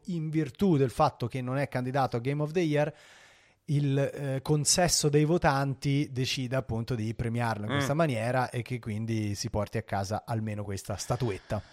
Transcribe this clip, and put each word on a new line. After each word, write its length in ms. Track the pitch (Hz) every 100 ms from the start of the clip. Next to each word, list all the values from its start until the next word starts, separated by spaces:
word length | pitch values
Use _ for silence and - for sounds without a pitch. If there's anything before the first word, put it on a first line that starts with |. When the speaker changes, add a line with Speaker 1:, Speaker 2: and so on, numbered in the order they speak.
| -
Speaker 1:
in 220 | 170 156
virtù 480 | 156 147 - 202 151
del 140 | 135
fatto 360 | - 151 - 120
che 140 | 135
non 160 | 127 131
è 100 | 139
candidato 480 | 127 127 131 127 120
a 20 |
Game 240 | 120 147
of 80 | 151
the 80 | 165
Year, 340 | 165 147 151 - - - - - _ _ -
il, 300 | 143 143 135
eh, 420 | 135 - 143 135
consesso 680 | - 151 139 - 175 - 156
dei 140 | 147 151
votanti 840 | 175 165 139 139 135 143 139 147
decida 460 | 127 127 - 123 131
appunto 340 | 123 113 117
di 220 | 120 107 113
premiarlo 480 | 117 117 117 107 107
in 60 |
Speaker 2:
Mm. 40 | 139
Speaker 1:
questa 200 | 139 147
maniera 560 | 165 120 113 127 123
e 100 | 123
che 160 | 113 127
quindi 560 | 113 107 113 110 104
si 160 | 101 113
porti 300 | 107 101 113
a 40 |
casa 400 | - 101 98 104 -
almeno 360 | 113 107 104
questa 320 | 101 98 - 101
statuetta. 640 | - 120 120 92 - 107 -